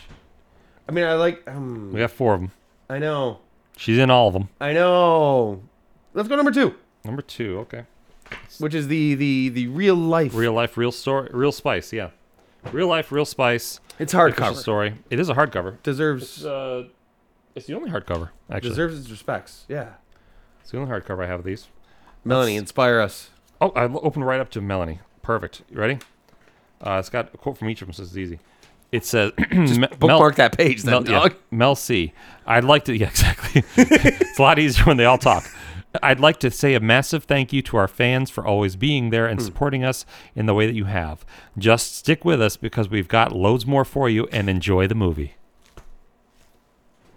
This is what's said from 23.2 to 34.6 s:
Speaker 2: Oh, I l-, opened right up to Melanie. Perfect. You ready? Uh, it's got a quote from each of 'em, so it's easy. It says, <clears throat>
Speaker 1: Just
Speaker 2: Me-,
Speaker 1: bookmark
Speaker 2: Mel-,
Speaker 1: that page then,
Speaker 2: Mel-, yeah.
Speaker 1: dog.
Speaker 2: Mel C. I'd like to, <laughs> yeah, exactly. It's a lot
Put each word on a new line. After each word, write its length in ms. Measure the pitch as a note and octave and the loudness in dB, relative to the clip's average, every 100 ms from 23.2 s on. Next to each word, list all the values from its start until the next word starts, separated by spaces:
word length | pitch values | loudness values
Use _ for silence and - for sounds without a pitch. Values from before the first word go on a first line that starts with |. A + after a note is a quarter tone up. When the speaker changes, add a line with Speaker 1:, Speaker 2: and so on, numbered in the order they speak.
| - _ _ - | -20 _ _ -4
Speaker 2:
Oh, 120 | E3+ | -2
I 80 | B2 | 0
l-, 140 | A#2+ C#3+ | -2 -2
opened 200 | D#3 D3+ | -4 -4
right 140 | C3 C3 | -4 -4
up 120 | B2+ | -4
to 100 | A2 | -8
Melanie. 400 | G2+ F#2+ E2 E2 - _ | -4 -4 -4 -8 -16 _
Perfect. 400 | - A2+ F2 - _ | -4 -4 -4 -14 _
You 100 | - | -4
ready? 200 | A2 C3+ - _ _ _ _ _ _ _ | -4 -4 -10 _ _ _ _ _ _ _
Uh, 180 | G2+ F#2+ | -4 -4
it's 100 | F#2 | -4
got 240 | B2 - | -8 -8
a 20 | - | -8
quote 220 | C#3+ B2+ | -10 -8
from 100 | A2 | -8
each 140 | A2 | -8
of 60 | F#2 | -12
'em, 40 | |
so 120 | E2+ | -14
it's 120 | F2+ F#2 | -14 -10
easy. 220 | F2+ D#2+ _ _ _ _ - | -10 -12 _ _ _ _ -6
It 120 | A2+ | -6
says, 280 | - A#2 G2+ - | -2 0 0 -2
<clears throat> 80 | - | 0
Speaker 1:
Just 300 | F#3 D3 A#2+ | 2 4 4
Speaker 2:
Me-, 80 | C3+ - | 0 2
Speaker 1:
bookmark 400 | C3 D#3 D3+ C#3+ | 4 6 6 6
Speaker 2:
Mel-, 100 | A#2+ | 2
Speaker 1:
that 80 | - | 4
page 260 | D#3+ A#2 | 0 0
then, 100 | A#2+ | 0
Speaker 2:
Mel-, 120 | B2 A2+ | 0 2
yeah. 80 | A2 F3+ | 2 2
Speaker 1:
dog. 60 | - - | 0 -8
Speaker 2:
Mel 240 | A2+ C3 | 0 2
C. 380 | C#3 - G#2+ D#2 - - - - | 2 -2 -2 -2 -8 -20 -18 0
I'd 160 | A#2 | 2
like 220 | C3+ D3 | 6 4
to, 120 | - A2+ | 4 -2
<laughs> 0 | |
yeah, 120 | G2+ | 0
exactly. 560 | - - - - C#3+ - - | 2 2 2 0 0 2 4
It's 600 | B3 D4 C#4 - G#4 G4 | 6 6 4 2 -4 4
a 40 | |
lot 180 | C3+ D3+ | 4 6